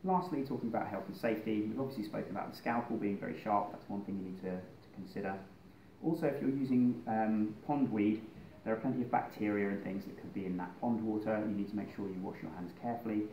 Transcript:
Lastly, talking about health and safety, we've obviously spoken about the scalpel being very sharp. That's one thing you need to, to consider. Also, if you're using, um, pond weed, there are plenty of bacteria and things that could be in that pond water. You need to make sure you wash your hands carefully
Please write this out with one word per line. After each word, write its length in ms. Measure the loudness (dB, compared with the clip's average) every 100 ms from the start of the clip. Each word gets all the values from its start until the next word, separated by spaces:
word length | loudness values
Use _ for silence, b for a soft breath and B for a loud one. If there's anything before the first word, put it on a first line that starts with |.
Lastly, 400 | 4 2 4 -2
talking 260 | 0 -2 0
about 180 | 0 -2
health 160 | -4 -6
and 80 | -2
safety, 460 | 0 0 0 0
we've 180 | 0 0
obviously 260 | -2 -2 -4
spoken 260 | -4 -4
about 200 | -6 -6
the 60 | -6
scalpel 400 | 0 0 0 0
being 200 | 0 0
very 220 | -4 -4
sharp. 320 | 0 2 0
That's 160 | -8 -6
one 140 | -6
thing 160 | -4 -4
you 140 | -4
need 100 | -6
to, 160 | -4 -4
to 300 | -8 -16 -18 -14
consider. 400 | -8 -6 -4 -6 -10 -18 -20 B B -2
Also, 220 | 0 2 2
if 160 | 2
you're 80 | 2
using, 540 | 2 4 6 6 4 2
um, 460 | 2 4 4 2 0 0
pond 240 | 4 4
weed, 320 | 6 4 4 -2 B B B
there 100 | -2
are 40 | 0
plenty 240 | 2 0
of 100 | 2
bacteria 580 | 2 2 0 2 4 2
and 140 | 0
things 220 | -2 -4 -6
that 140 | -10
could 140 | -8
be 120 | -4 -2
in 120 | -2
that 160 | -4 -2
pond 200 | 0 2
water. 420 | 2 0 2 2 2
You 80 | 0
need 140 | 0
to 60 | -2
make 200 | -4 -4
sure 120 | -4
you 120 | -4
wash 160 | -6 -6
your 100 | -10
hands 220 | -8 -10 -6
carefully 420 | -4 -4 0 0 -2